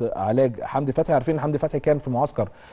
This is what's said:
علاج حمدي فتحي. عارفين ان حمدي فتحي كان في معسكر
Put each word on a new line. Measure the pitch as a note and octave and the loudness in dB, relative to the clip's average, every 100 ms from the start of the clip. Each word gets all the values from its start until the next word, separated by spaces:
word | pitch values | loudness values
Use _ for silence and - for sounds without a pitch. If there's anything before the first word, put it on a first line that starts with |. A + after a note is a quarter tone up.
علاج | A#2 - F#2+ A#2+ C3 A2+ | -4 -2 0 4 2 0
حمدي | - C3+ C#3+ | -4 -2 0
فتحي. | B2+ D#3+ | 0 2
عارفين | C#3+ B2+ D#3 | 2 2 0
ان | |
حمدي | D3 D3 | 0 -2
فتحي | D#3 D3 | -2 0
كان | - D3 | 0 0
في | C3 | 0
معسكر | B2 C#3+ - G#2 - - | -2 0 -2 -4 -6 -20